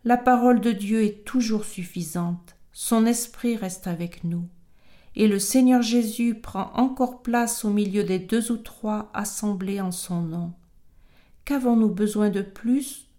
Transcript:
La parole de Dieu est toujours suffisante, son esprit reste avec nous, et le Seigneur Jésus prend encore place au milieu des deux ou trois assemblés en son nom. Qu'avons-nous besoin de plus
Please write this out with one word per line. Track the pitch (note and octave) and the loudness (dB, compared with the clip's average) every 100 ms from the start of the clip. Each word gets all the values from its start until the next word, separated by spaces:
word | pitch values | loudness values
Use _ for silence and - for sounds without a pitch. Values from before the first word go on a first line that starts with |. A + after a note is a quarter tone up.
La | A#3 A#3+ | 2 2
parole | B3 B3 B3 A#3+ | 4 6 6 4
de | A3 | 2
Dieu | G3+ G3+ A3 | -2 0 2
est | G#3+ G#3 | 2 0
toujours | - C4 A3 G#3+ - | -4 -2 0 -2 -4
suffisante, | - F3 F3 D#3 F3 F3 F3 - _ - | -10 -10 -8 -6 -4 -4 -4 -10 _ -20
son | - - A3+ A3+ | -12 0 2 4
esprit | A#3 - - A#3+ A3+ | 2 -4 -4 -4 -2
reste | F#3+ F3+ F#3 | -6 -8 -8
avec | E3 E3+ - | -6 -6 -6
nous, | E3+ E3+ F3 - _ - - - - - | -6 -6 -8 -14 _ -20 -20 -20 -14 2
et | G#3+ | 2
le | G3 | 2
Seigneur | - C4 B3+ B3+ | 2 4 6 6
Jésus | A3 A#3+ A3 A3 A#3 | 4 2 0 0 -2
prend | A3+ - F#3+ - | -2 -8 -8 -6
encore | - C4 C4 B3 - | 0 0 0 -4 -4
place | - A#3+ A#3 - | -2 0 0 -2
au | G#3+ | 0
milieu | G#3 G3+ G3+ | 0 2 0
des | F#3 F#3 | 0 -2
deux | F#3 A3+ A3+ | 0 0 0
ou | A3+ | -4
trois | - - G#3+ G#3+ G#3 | -6 -10 -6 -6 -6
assemblés | - G3+ - G#3+ G3 F#3+ G3 | -6 -6 -4 -4 -2 -4 -4
en | F#3 | -4
son | F3+ - F3 | -6 -6 -4
nom. | E3 E3+ E3+ F3+ _ _ - _ _ _ _ - - | -4 -4 -8 -10 _ _ -20 _ _ _ _ -20 -4
Qu'avons-nous | C#4+ B3 A#3 A3 | 0 2 4 4
besoin | F3+ G#3 G#3 G#3 | 2 0 2 0
de | G3 | 0
plus | G3 - A3+ C4 C4+ - _ | -6 -6 0 0 -2 -14 _